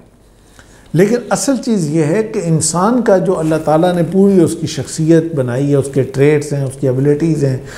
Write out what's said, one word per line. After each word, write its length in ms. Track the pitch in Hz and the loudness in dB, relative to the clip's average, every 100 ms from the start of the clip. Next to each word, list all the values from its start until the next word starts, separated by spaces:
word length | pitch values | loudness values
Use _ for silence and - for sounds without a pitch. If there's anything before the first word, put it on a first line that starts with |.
| - _ _ _ _ - - - - | -20 _ _ _ _ -20 -20 -20 -4
लेकिन 340 | 151 202 240 - | 0 2 0 -2
असल 260 | 196 - 254 | -4 -2 -2
चीज़ 300 | - 214 151 | 0 -2 0
ये 140 | 160 | 0
है 180 | 147 196 | 0 0
कि 160 | 214 214 | -2 -4
इंसान 600 | 170 156 - 170 202 247 | -2 0 0 0 0 2
का 160 | 220 190 | 2 2
जो 160 | 170 | 2
अल्लाह 260 | 175 160 156 | -2 0 -2
ताला 320 | 151 156 170 | 0 2 2
ने 80 | 175 170 | 0 0
पूरी 340 | 190 196 190 | 2 4 4
उसकी 260 | 156 - 151 | 2 0 -8
शख्सियत 640 | - 120 - 156 165 165 156 | -8 -8 -2 2 2 2 -2
बनाई 300 | 123 123 143 | -2 -2 0
है, 100 | 143 | 0
उसके 260 | 139 139 123 | 0 -2 -2
traits 460 | 135 143 151 147 | 2 2 2 0
हैं, 100 | 143 135 | -4 -6
उसकी 220 | - 139 | -4 -2
abilities 580 | 127 143 147 165 147 135 | 0 0 2 0 0 -2
हैं, 180 | 123 - | -4 -8